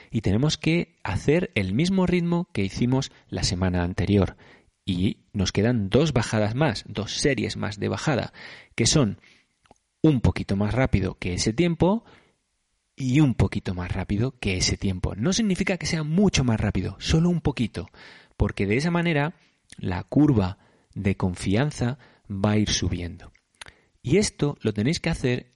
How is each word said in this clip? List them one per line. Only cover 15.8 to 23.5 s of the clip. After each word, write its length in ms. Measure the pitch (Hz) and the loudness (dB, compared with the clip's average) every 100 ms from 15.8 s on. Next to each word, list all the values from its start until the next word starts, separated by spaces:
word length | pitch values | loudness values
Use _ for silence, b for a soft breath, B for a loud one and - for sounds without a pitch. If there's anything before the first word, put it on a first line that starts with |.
| 147 | -4
sea 160 | 165 | -4
mucho 400 | 151 165 202 - | -2 2 4 4
más 160 | 127 110 | 2 2
rápido, 380 | 104 95 92 - | 0 -2 -4 -6
solo 300 | - 160 175 | 0 2 2
un 120 | 170 | 0
poquito, 480 | 151 - 113 - - B B B B - | -2 -2 -4 -6 -12 B B B B -2
porque 280 | 104 - 98 | 0 0 0
de 100 | 113 | 0
esa 140 | 170 | 0
manera 440 | 175 170 147 147 - b b b - | 0 0 0 -2 -6 b b b -10
la 240 | 101 90 | -6 -6
curva 560 | - 139 147 113 90 - b b b - | 0 4 6 4 2 -4 b b b -4
de 200 | 98 95 | -2 0
confianza 840 | 92 87 - 104 147 - 120 139 b b - | -2 -2 0 0 0 -2 -4 -4 b b -10
va 260 | 98 104 | -2 2
a 40 | 107 | 2
ir 120 | 104 | 2
subiendo. 640 | - 87 90 87 85 - _ _ | 0 -2 -4 -8 -12 -20 _ _